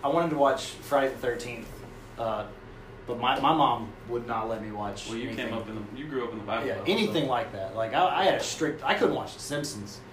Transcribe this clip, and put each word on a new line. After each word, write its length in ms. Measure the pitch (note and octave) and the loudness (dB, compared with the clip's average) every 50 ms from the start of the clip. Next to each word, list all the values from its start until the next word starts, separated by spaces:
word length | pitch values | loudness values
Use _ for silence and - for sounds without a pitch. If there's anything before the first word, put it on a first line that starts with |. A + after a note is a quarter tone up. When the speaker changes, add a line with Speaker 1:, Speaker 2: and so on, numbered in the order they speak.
| - | 2
Speaker 1:
I 40 | |
wanted 220 | C#3+ D#3+ E3+ E3+ E3 | 4 4 4 4 2
to 80 | D3+ | 4
watch 300 | C#3+ C#3 C3+ C3 - - | 4 6 6 4 2 -2
Friday 420 | - - - - - D3 C#3 C3+ C3+ | -8 -10 -12 -4 2 4 4 4 4
the 80 | - | 0
thirteenth, 500 | - - B2 A#2 A#2 - B2 A#2+ A2+ - - - - - - - - - - - - | 0 -2 -2 -2 -2 -4 -8 -8 -8 -10 -12 -12 -12 -14 -14 -14 -16 -16 -16 -8 -4
uh, 260 | A#2 A2+ G#2+ G#2+ G#2+ - - - - - - - - - - - - | -2 0 0 -2 -4 -6 -10 -14 -16 -16 -16 -16 -16 -16 -16 -14 -8
but 120 | - A#2+ A2+ | -6 -4 0
my, 200 | G#2+ B2+ C3+ C3+ | 2 2 4 6
my 140 | C#3 C#3+ E3 | 6 6 8
mom 340 | D#3 C#3+ B2 A#2 A2+ A2 G2+ - - - | 8 6 6 6 2 -2 -8 -10 -12 -8
would 200 | - A#2+ A#2+ A#2 | -4 -4 -4 -2
not 200 | A2 A#2 A2+ A2 | -2 -2 -2 0
let 140 | A2+ A2+ G#2+ G#2+ | -2 -2 -4 -4
me 80 | G#2+ | -6
watch 360 | G#2 G#2 G#2 G2+ G2+ - - A2 | -6 -4 -4 -4 -4 -6 -8 -6
Speaker 2:
Well, 80 | A2+ | -4
you 100 | A2+ B2 A2+ | -4 -4 -4
Speaker 1:
anything. 180 | A2+ C3 B2+ | -4 -4 -4
Speaker 2:
came 100 | A2+ A#2 | -2 -2
up 100 | A2+ A2 | -4 -4
in 80 | G#2+ A2 | -6 -6
the, 60 | A2 G#2 G#2 - | -8 -8 -8 -8
you 80 | B2+ D3 | -10 -8
grew 180 | D#3 C#3 B2+ A#2+ | -4 -2 -2 -2
up 80 | A#2 | -2
in 60 | A2 | -4
the 60 | A2 G#2 | -6 -4
Bible 220 | G2+ A2 A#2 - | -2 -2 0 0
Speaker 1:
Yeah, 80 | B2+ A2 | -2 -2
Speaker 2:
Belt, 120 | - - D3+ | 0 2 2
Speaker 1:
anything 340 | G3+ A3+ G#3 - - E3 C#3+ | 2 4 2 2 2 2 2
Speaker 2:
so. 40 | C3+ | 2
Speaker 1:
like 200 | B2 A#2+ A2+ G#2+ - | 2 0 0 -2 -4
that. 220 | G2 F#2+ F#2+ - | -6 -6 -4 -2
Like, 180 | A2 A2 A2+ B2 | -2 -2 2 4
I, 260 | D3 F3+ F#3 - E3 | 4 4 4 4 4
I 20 | G3 | 4
had 100 | G3 - | 4 4
a 40 | - - | 4 0
strict, 400 | - - - D#3+ D#3 D3 - C3 | -2 -2 0 0 0 0 0 0
I 80 | C#3+ F#3+ | 0 4
couldn't 220 | G3+ B3 - - | 4 4 4 4
watch 180 | - - - - | 2 -4 -6 -10
The 60 | - | -12
Simpsons 600 | - - C#3+ C#3+ - - - G#2 G2+ G2+ - - - - | -8 -4 -4 -4 -4 -4 -6 -8 -10 -10 -12 -14 -16 -16